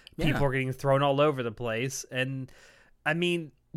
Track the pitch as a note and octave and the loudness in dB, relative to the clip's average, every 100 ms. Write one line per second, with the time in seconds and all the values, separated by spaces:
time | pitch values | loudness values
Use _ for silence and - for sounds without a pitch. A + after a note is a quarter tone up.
0 | - - D#3+ C3 C#3 C3 C3 B2+ C#3 C3+ | -16 -2 0 2 2 0 -2 -2 2 4
1 | C#3+ C#3 D3+ C3+ A#2 G#2+ A#2+ A2 C3 - | 4 4 4 2 -4 -4 -4 -2 -4 -6
2 | - B2+ C3 C3+ C3 - - - _ _ | -8 -4 -4 -4 -10 -16 -20 -20 _ _
3 | D3 E3 F3 F3 D#3 _ _ | -2 0 0 -2 -6 _ _